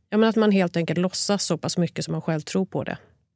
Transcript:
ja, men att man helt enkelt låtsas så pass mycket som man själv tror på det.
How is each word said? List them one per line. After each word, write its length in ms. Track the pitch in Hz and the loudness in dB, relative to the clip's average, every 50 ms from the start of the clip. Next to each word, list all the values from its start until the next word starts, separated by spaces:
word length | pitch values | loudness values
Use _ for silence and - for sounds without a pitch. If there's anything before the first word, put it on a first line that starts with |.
| _ - | _ -2
ja, 80 | 208 | 2
men 120 | 214 220 226 | 2 4 4
att 60 | 220 | 4
man 160 | 226 214 214 | 4 4 4
helt 260 | 196 190 180 175 - | 4 4 2 2 0
enkelt 220 | 170 165 - 156 175 | -2 -2 -2 0 0
låtsas 460 | 180 180 - - - - 202 190 - | 0 -2 0 0 0 0 0 2 2
så 120 | - 170 | 0 0
pass 200 | 160 - 175 - | -2 -2 -4 -2
mycket 280 | 185 170 165 - 160 165 | 0 -2 -2 -2 -6 -6
som 60 | 165 | -4
man 100 | 160 160 | -6 -4
själv 200 | - - 160 151 | -4 -4 -4 -4
tror 240 | 151 - - 190 190 | -4 -4 -2 -2 -2
på 180 | - - 147 - | -2 -4 -6 -6
det. 140 | - - - - _ _ _ _ _ _ | -6 -8 -12 -14 _ _ _ _ _ _